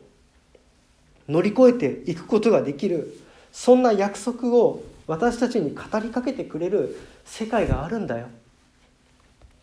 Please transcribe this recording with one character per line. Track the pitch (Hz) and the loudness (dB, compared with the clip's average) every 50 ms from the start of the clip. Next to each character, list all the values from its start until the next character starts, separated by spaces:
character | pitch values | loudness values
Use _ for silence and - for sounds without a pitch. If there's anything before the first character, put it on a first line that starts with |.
| _ _ _ _ _ _ _ _ _ _ _ - _ _ _ _ _ _ _ _ _ _ _ _ _ - | _ _ _ _ _ _ _ _ _ _ _ -20 _ _ _ _ _ _ _ _ _ _ _ _ _ -2
乗 | 143 165 | 0 2
り | 180 208 | 2 2
越 | 208 - 254 247 | 4 8 8 8
え | 240 | 8
て | 247 - 131 - - - - | 6 0 -4 -4 -4 -6 -8
い | 165 | -8
く | - - | -8 -4
こ | - 247 208 | 0 0 2
と | - 233 | 4 4
が | 202 143 | 4 4
で | 127 135 143 | 2 0 -4
き | - - 196 | -4 -4 -2
る、 | 175 156 127 - - - - - - - - _ | -2 -4 -6 -8 -12 -18 -20 -20 -20 -20 -20 _
そ | _ - - - 254 | _ -4 4 6 6
ん | 254 254 | 6 6
な | 240 | 4
約 | 214 190 196 202 202 - | 4 2 0 -2 -4 -6
束 | - 247 233 - 254 240 | -8 -8 -6 -4 -2 2
を | 233 240 214 151 - - - - - - - - | 4 4 4 4 2 -2 -12 -18 -20 -18 -8 -6
私 | 160 165 220 240 233 233 | -4 0 0 0 0 0
た | 254 233 | -2 -2
ち | - 226 | 0 -2
に | 165 139 - | -2 -2 -6
語 | - - - - 220 | -8 -12 -6 -6 -6
り | 214 233 | -6 -4
か | - 254 | -6 -4
け | 247 294 | -4 -4
て | 254 - 160 | -6 -6 -10
く | - - 156 | -10 -8 -6
れ | 170 185 | -4 -2
る | 208 190 143 - - - - - - - _ | -2 -2 -2 -4 -6 -12 -16 -20 -20 -20 _
世 | - - - 220 220 | -20 -12 -10 -8 -4
界 | - 220 180 127 | -2 -2 0 0
が | 127 127 139 | -2 -4 -4
あ | 165 | -6
る | 226 233 | -6 -6
ん | 202 147 | -6 -6
だ | 120 117 | -6 -8
よ。 | 120 123 - - _ _ _ _ _ _ _ _ _ _ _ _ _ _ _ _ _ _ _ _ - - _ _ | -8 -12 -18 -20 _ _ _ _ _ _ _ _ _ _ _ _ _ _ _ _ _ _ _ _ -20 -20 _ _